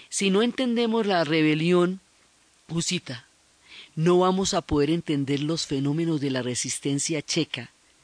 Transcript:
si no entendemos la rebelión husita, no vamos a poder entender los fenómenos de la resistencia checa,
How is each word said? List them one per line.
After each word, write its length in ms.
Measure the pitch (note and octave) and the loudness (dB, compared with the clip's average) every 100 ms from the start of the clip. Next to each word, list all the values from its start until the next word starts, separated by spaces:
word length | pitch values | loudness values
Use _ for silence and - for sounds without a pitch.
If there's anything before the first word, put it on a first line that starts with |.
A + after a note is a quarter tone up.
| - | -12
si 220 | - G3 | -4 0
no 120 | F#3+ | 2
entendemos 640 | A#3+ A#3 C4 A#3 A#3 A3+ G#3 | 0 0 -2 0 0 0 0
la 180 | F3+ | 0
rebelión 760 | D3+ D#3+ D#3 D#3 E3 F3+ F3 F#3+ _ _ _ _ _ _ - | 2 2 2 2 2 4 2 -2 _ _ _ _ _ _ -8
husita, 580 | E3 - C3+ - B2 - _ _ _ - - - | -6 -4 -4 -6 -16 -18 _ _ _ -20 -20 -14
no 240 | - E3 F3+ | -2 4 4
vamos 340 | F#3 F#3 F#3+ | 4 2 0
a 60 | F#3+ | -2
poder 300 | - D3+ C#3+ | 0 0 2
entender 500 | E3 - D3 C#3 C#3+ | 0 0 -2 0 -2
los 260 | D3 D#3+ - | -2 -4 -4
fenómenos 540 | C#3 C#3 D3+ E3 D#3 | -2 -2 0 0 0
de 100 | C#3 | -2
la 120 | C3 | -2
resistencia 800 | B2 A#2+ C3 - D3 C#3+ - D#3+ | -4 -4 -6 -6 -4 -2 -2 -4
checa, 480 | - - D3 - A#2 _ _ _ | -4 -2 -2 -4 -12 _ _ _